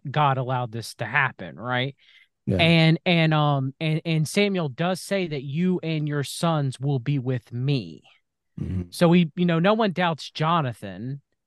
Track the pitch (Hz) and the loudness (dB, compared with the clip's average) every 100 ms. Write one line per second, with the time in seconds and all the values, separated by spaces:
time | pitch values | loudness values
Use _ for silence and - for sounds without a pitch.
0 | 143 151 143 135 123 131 120 113 - - | -4 2 2 2 -2 -4 -4 -8 -10 -8
1 | 110 143 131 - 87 78 120 123 135 - | -2 2 0 -2 -14 -10 -4 -2 -2 -6
2 | _ _ _ _ - 175 165 165 160 165 | _ _ _ _ -4 2 6 6 6 4
3 | 185 170 160 156 147 143 131 - 160 156 | 2 2 4 2 2 2 -2 -4 -2 -2
4 | 170 160 147 202 208 190 151 113 175 185 | -2 -2 0 0 0 0 -4 -2 -2 -2
5 | - 196 170 147 139 151 185 180 160 160 | -4 -4 -4 -6 -6 -2 0 0 -2 -4
6 | 147 147 131 - 170 156 135 - 139 139 | -2 -4 -4 -2 0 0 -2 -2 -2 -2
7 | 117 143 123 127 - 120 135 139 85 76 | 0 -2 -2 -4 -6 -6 -2 -2 -4 -14
8 | _ _ _ _ _ - 82 92 87 - | _ _ _ _ _ -10 -6 -6 -6 2
9 | 170 175 165 - 175 165 185 220 214 175 | 6 6 4 0 0 2 2 2 0 0
10 | 175 151 - - 156 170 131 110 101 92 | -2 -2 -8 -4 0 2 0 -6 -12 -10
11 | 123 143 _ _ | -10 -10 _ _